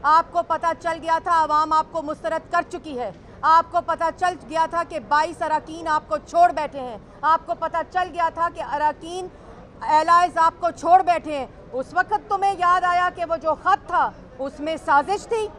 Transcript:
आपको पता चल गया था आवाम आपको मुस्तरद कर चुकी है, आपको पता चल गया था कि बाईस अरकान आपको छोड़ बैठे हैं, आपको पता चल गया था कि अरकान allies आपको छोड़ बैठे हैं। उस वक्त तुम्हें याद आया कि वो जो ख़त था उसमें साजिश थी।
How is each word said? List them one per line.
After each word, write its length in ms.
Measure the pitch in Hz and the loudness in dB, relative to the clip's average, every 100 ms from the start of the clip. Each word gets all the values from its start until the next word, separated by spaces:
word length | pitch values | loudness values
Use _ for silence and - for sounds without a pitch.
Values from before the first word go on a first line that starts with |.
| 285 | 6
आपको 360 | 320 320 349 | 4 4 -4
पता 280 | 339 320 339 330 | -2 -2 -2 -4
चल 180 | 339 330 | -4 -6
गया 240 | 320 320 | -2 -2
था 120 | 330 | 2
आवाम 380 | 339 311 302 311 | 2 2 0 2
आपको 280 | 311 - 330 | 0 0 -6
मुस्तरद 380 | 294 302 330 320 - | -8 -6 -4 -6 -2
कर 120 | 339 339 | -4 -2
चुकी 280 | 349 311 254 | -10 -10 -8
है, 180 | 226 - - - 294 | -8 -10 -20 -4 4
आपको 360 | 330 320 349 | 4 4 -4
पता 260 | 339 320 330 | -2 -2 -2
चल 240 | 311 359 349 | 0 -4 -4
गया 240 | - 311 320 | -6 -2 -2
था 160 | 339 | -2
कि 160 | 339 330 | -4 -8
बाईस 400 | 214 294 320 320 | 0 0 0 -4
अरकान 440 | 320 311 302 320 330 | -4 -4 -4 -10 -2
आपको 280 | 311 302 302 | -2 -2 -8
छोड़ 320 | - 339 349 | -2 4 4
बैठे 280 | 311 294 277 | 4 -6 -8
हैं, 200 | 254 208 - - 294 | -10 -12 -18 -4 0
आपको 280 | 320 320 339 | 0 0 -6
पता 260 | 320 330 320 | -4 -4 -4
चल 240 | 370 359 | -4 -4
गया 200 | 330 330 | -2 -4
था 180 | 320 339 | -2 -4
कि 120 | 320 | -4
अरकान 680 | 247 285 302 294 330 359 370 - - - - - 226 | -8 -2 -2 -2 -10 -10 -10 -14 -20 -20 -20 -12 2
allies 440 | 302 320 339 349 330 | 2 6 4 4 4
आपको 320 | 330 330 339 | 2 2 -6
छोड़ 280 | 320 330 370 | -2 4 6
बैठे 300 | 349 330 302 | 6 0 -2
हैं। 380 | 294 247 - - | -6 -8 -12 -10
उस 220 | 247 262 | -8 -4
वक्त 360 | 339 370 427 - | -2 0 -2 -2
तुम्हें 240 | 392 392 370 | 0 0 0
याद 280 | 349 359 359 | 2 2 2
आया 240 | 349 359 | 0 0
कि 140 | 359 330 | -4 -6
वो 120 | 330 | -4
जो 160 | 320 311 | -2 -2
ख़त 220 | 349 392 - | 0 0 0
था 280 | 349 247 - - - | 0 0 -4 -20 -10
उसमें 340 | 269 269 302 320 | -10 -8 -8 -6
साजिश 460 | - 277 285 403 - | 2 2 2 -4 -2
थी। 220 | 453 427 | -4 -4